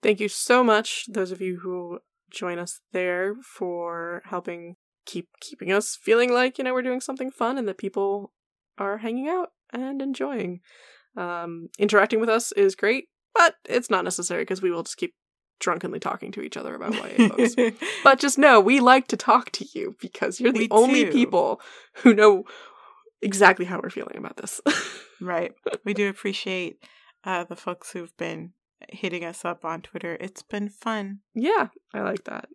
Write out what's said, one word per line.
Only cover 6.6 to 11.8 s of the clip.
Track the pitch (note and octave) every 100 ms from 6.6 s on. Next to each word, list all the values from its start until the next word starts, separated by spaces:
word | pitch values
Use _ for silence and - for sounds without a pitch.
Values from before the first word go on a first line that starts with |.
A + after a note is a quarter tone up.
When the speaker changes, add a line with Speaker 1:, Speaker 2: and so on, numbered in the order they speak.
Speaker 1:
know, | B3+
we're | B3+
doing | B3+ B3
something | - C4 C4
fun | - A#3 C4+
and | A3
that | F#3
people | G3 G3 G3 G3+ G3 _ _ _ _ -
are | G3 G#3
hanging | A3 A#3+ C#4+
out | F4+ F4 _ _
and | A#3+ C4 C#4
enjoying. | C4+ C4 C#4 B3+ F3+ F3+ _ _ - _ _ -
Um, | F3 F3 E3+ E3+ E3
interacting | -